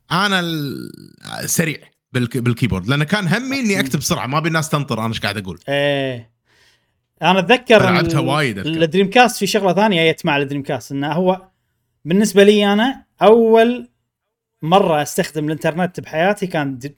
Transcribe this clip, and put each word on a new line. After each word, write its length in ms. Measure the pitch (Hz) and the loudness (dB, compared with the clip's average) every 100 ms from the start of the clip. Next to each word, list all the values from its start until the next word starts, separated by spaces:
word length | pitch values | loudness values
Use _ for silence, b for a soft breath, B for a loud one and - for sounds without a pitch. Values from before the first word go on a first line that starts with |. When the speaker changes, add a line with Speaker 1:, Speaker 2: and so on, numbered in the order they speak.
| - | -4
Speaker 1:
أنا 280 | 165 202 190 | 0 0 0
ال-، 520 | 170 160 143 67 58 - 50 _ 52 55 - | -2 -4 -6 -8 -12 -16 -20 _ -14 -10 -4
سريع 320 | - 165 135 - _ _ | -2 -2 -4 -14 _ _
بالك-، 240 | 127 120 131 | -4 -4 -2
بالكيبورد، 500 | 120 117 123 92 95 | -2 0 0 -2 -2
لأن 160 | 143 | -2
كان 240 | 151 208 180 | 0 -2 0
همي 320 | 208 262 277 | -2 -2 -2
إني 200 | 226 196 | -2 -2
أكتب 200 | 233 151 | -2 -4
بسرعة، 280 | - 156 95 | -2 -4 -2
ما 100 | 147 | -2
أبي 100 | 160 | -2
الناس 220 | 160 147 | -2 -2
تنطر 300 | 151 143 113 | -4 -4 -4
أنا 80 | 113 | -4
إيش 120 | 110 | -4
قاعد 180 | 104 104 | -6 -6
أقول. 220 | 95 82 - | -8 -10 -6
Speaker 2:
إيه. 600 | 143 143 139 135 120 117 _ _ _ _ _ _ _ _ - | -2 -2 -2 -4 -8 -14 _ _ _ _ _ _ _ _ -4
أنا 180 | 160 190 | 0 2
أتذكر 400 | 175 247 - 220 | 2 2 4 4
Speaker 1:
فلعبتها 400 | - 175 165 156 | 6 2 2 0
Speaker 2:
ال-، 80 | 131 | 0
Speaker 1:
وايد 300 | 147 139 98 | 0 -2 -4
أذكر. 120 | 147 | -6
Speaker 2:
الدريم 400 | 160 165 180 190 | -2 0 0 2
كاست 280 | 240 240 - | 4 4 2
في 100 | 196 | -2
شغلة 260 | 220 196 | 0 0
ثانية 380 | 175 220 170 160 | 2 2 2 2
جت 140 | 156 170 | 0 0
مع 120 | 143 | -2
الدريم 260 | 139 143 | -2 -4
كاست، 280 | 135 131 - | -6 -8 -6
إنه 200 | 139 143 | -6 -4
هو 300 | 156 185 185 - _ _ _ _ _ 147 | 0 0 -2 -6 _ _ _ _ _ -2
بالنسبة 380 | 190 214 196 | 0 2 4
لي 300 | 202 208 202 | 6 4 2
أنا 300 | 202 247 254 - - | 2 0 -4 -12 0
أول 680 | 190 233 226 226 233 247 240 _ _ _ _ _ _ _ | 6 6 6 4 4 0 -10 _ _ _ _ _ _ _
مرة 400 | 151 190 190 151 | 0 2 4 0
أستخدم 440 | 143 - 180 156 151 | -2 -4 -4 -4 -6
الإنترنت 540 | 156 165 156 175 - | -4 -4 -2 -4 -6
بحياتي 480 | 131 156 180 208 180 | -8 -2 0 0 -4
كان 300 | 165 139 131 | -4 -4 -8
د-، 180 | 139 | -12